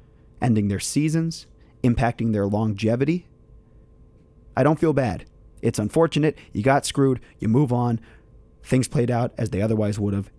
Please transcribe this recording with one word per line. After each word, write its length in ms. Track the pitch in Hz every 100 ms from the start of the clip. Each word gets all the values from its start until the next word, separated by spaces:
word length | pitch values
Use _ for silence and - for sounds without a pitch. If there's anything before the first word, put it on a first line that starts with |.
| - - - -
ending 240 | 123 107 101
their 140 | 98
seasons, 680 | - - 151 160 165 - - - - -
impacting 480 | 123 117 120 - 113
their 140 | 107 101
longevity. 800 | 104 110 98 110 120 139 175 - - - - - - - - - - - - - -
I 80 |
don't 160 | 131 156
feel 120 | 160
bad. 320 | 139 123 87 - - - -
It's 160 | 113 110
unfortunate. 580 | 104 156 165 151 151 - -
You 100 | -
got 200 | 127 139
screwed. 360 | - - 135 123 - -
You 80 | 107
move 260 | 117 147
on. 280 | 120 120 117 - - - - - -
Things 240 | - 131 123
played 220 | - 120
out 220 | 120 120 -
as 120 | 110
they 120 | 92
otherwise 380 | 107 110 107 101
would 140 | 101
have. 160 | 98 98